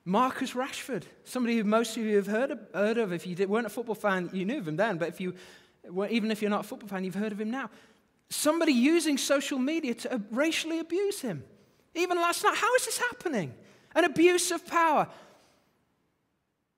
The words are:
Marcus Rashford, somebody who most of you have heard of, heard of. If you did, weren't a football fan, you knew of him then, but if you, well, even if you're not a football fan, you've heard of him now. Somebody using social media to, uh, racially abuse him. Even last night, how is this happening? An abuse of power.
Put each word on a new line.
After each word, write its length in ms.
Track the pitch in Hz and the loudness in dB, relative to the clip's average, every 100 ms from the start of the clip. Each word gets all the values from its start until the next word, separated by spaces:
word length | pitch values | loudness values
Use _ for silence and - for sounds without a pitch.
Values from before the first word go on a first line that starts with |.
| 170 | 0
Marcus 460 | 202 262 - 262 | 2 2 0 -6
Rashford, 540 | 247 277 - - 202 - - | -4 -6 -8 -6 -8 -8 -18
somebody 340 | - 247 233 233 | -10 -2 0 2
who 60 | |
most 340 | 208 220 240 247 | 4 2 2 -2
of 60 | |
you 140 | 214 202 | 2 2
have 100 | 190 | 2
heard 240 | 214 277 | 0 -2
of, 80 | 247 - 170 | -4 -8 0
heard 240 | 208 233 | 0 2
of. 120 | 208 | 0
If 140 | 170 185 | -4 -6
you 80 | |
did, 160 | 175 196 | -4 0
weren't 160 | 220 220 | 0 -2
a 40 | |
football 260 | 254 233 208 | -6 -6 -2
fan, 340 | 208 185 170 | 0 0 -2
you 140 | 190 185 | -2 -2
knew 140 | 294 | -2
of 80 | 160 | -4
him 80 | 156 | 0
then, 240 | 226 170 | 0 0
but 80 | 170 | -4
if 120 | 170 | -4
you, 140 | 185 180 - - _ _ - | -8 -8 -16 -20 _ _ -10
well, 180 | 180 202 | -6 -2
even 180 | 233 220 | 0 0
if 100 | 214 | -2
you're 120 | 208 | 0
not 140 | 202 208 | -2 -4
a 20 | |
football 220 | 262 208 | -10 -8
fan, 140 | 196 | -6
you've 120 | 185 185 | -4 -4
heard 160 | 214 | -4
of 100 | 208 | -4
him 80 | 220 | -6
now. 220 | 262 240 - - _ _ _ _ | -6 -8 -14 -20 _ _ _ _
Somebody 440 | - 294 330 320 | 0 2 4 4
using 440 | 240 269 339 311 277 | 6 6 6 4 0
social 400 | - 277 277 269 | 2 0 2 -2
media 380 | 262 330 277 233 | 0 0 -2 -4
to, 180 | - | -4
uh, 60 | 254 202 | -4 -2
racially 480 | 233 320 311 320 330 | 0 0 0 -2 -4
abuse 440 | 330 349 403 392 | -2 -2 -2 -2
him. 220 | 240 147 - - _ _ _ 311 | -6 -6 -10 -20 _ _ _ -4
Even 220 | 359 349 | 0 2
last 260 | 339 330 | 2 2
night, 120 | 415 311 | 2 2
how 180 | 427 | 2
is 120 | 494 453 | 2 0
this 120 | - | -2
happening? 560 | 480 - 359 240 139 - - - _ | -4 -4 -4 -4 -4 -10 -20 -20 _
An 100 | 302 | 2
abuse 460 | 339 277 349 359 - | 2 4 4 4 0
of 160 | 349 - | -4 -2
power. 420 | 339 330 262 165 - - _ _ _ _ _ _ _ _ _ _ _ _ _ _ | 2 4 4 0 -6 -20 _ _ _ _ _ _ _ _ _ _ _ _ _ _